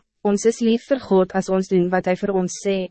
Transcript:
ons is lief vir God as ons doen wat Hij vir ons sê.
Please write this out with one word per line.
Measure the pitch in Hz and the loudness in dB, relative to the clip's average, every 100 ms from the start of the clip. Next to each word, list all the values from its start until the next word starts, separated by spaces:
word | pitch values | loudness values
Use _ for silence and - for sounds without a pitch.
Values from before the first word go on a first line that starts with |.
| - _ | 0 _
ons | 208 202 220 | -2 2 2
is | 233 | 0
lief | 233 233 - | 0 0 0
vir | 269 | -4
God | - 190 185 190 | 2 2 2 -2
as | 185 | -2
ons | 190 190 | -2 0
doen | 190 175 | 2 2
wat | 185 185 | 0 0
Hij | 180 | -2
vir | 208 196 | -2 -2
ons | 185 - | -2 -4
sê. | 202 196 180 | -4 -2 -4